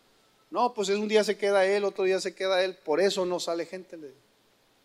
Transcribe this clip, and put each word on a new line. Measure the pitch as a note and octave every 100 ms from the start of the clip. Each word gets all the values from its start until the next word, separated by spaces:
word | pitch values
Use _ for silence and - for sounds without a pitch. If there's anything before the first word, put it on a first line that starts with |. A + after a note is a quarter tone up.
| _ _ _ _ _
"No, | F#3 A#3+
pues | A3+ F#3+
es | G3+
un | G#3+
día | G#3+
se | G#3 G3
queda | G3+ G3+
él, | F#3+ G3+
otro | G3+ F#3+
día | F#3+ F#3+
se | F#3
queda | F3 F#3+ F#3
él, | F#3+
por | F3+ D#3+ D3+
eso | G3 G3
no | F3+ F3
sale | - E3+
gente", | D#3 F#3 F3+ E3+
le | C#3+
dije. | C3 _ _ _ _ _ _